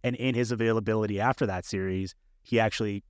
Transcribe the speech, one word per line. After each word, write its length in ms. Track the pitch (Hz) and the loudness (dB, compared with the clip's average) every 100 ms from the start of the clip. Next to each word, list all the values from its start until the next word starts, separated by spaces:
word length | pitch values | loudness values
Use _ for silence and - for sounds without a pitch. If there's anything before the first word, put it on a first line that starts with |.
And 120 | 123 123 | -2 -2
in 200 | 127 120 | 0 0
his 160 | 120 | 0
availability 680 | 117 113 113 107 110 107 101 | 2 2 2 2 0 0 0
after 280 | 117 131 117 | 0 2 0
that 180 | 92 - | -2 -4
series, 480 | 98 95 95 95 - _ _ | -4 -2 -2 -4 -10 _ _
he 160 | - 117 | 0 2
actually 440 | 110 - 110 101 | 2 0 -4 -4